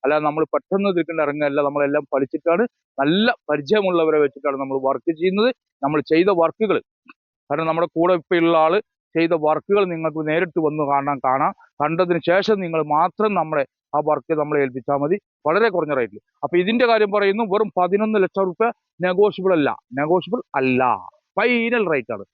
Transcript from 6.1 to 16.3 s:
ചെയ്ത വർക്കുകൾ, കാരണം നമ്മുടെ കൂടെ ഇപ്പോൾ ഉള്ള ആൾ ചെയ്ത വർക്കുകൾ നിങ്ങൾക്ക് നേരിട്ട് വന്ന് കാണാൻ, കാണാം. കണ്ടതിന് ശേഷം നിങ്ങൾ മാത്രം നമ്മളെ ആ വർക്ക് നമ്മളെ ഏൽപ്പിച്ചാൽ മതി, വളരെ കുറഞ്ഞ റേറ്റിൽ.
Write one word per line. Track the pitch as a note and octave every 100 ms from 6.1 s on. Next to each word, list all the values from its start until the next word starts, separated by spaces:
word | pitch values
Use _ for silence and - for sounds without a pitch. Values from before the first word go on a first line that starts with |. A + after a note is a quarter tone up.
ചെയ്ത | D#3+ F#3 F#3
വർക്കുകൾ, | E3 - G#3+ D#3 - _ _ - _ _ _
കാരണം | D3 E3
നമ്മുടെ | D#3+ E3+ -
കൂടെ | F3 F3+
ഇപ്പോൾ | - F3
ഉള്ള | E3 E3
ആൾ | D#3+ F#3+ - _ _ E3
ചെയ്ത | E3 E3 D3+
വർക്കുകൾ | D#3 - G3+ F#3+
നിങ്ങൾക്ക് | E3 D#3+ D3+ D#3
നേരിട്ട് | D#3 F3+ E3 D#3
വന്ന് | D3+ C#3+
കാണാൻ, | C#3 C#3 C#3 C3+
കാണാം. | C3 D#3+ G3+ _ _
കണ്ടതിന് | D3 E3 F3+ E3+ F3
ശേഷം | F3+ G3 G#3
നിങ്ങൾ | F3+ D#3+ D3+
മാത്രം | D3 F3 - G#3+ G3
നമ്മളെ | D#3 D#3 C3 _ _ D3
ആ | D3+
വർക്ക് | D3 - D#3+
നമ്മളെ | D3 D3
ഏൽപ്പിച്ചാൽ | C#3 B2+ A#2+ C#3+
മതി, | C#3+ G3 _ _ D3
വളരെ | F3+ A3+
കുറഞ്ഞ | F3+ D#3 C#3
റേറ്റിൽ. | A2+ G#2 _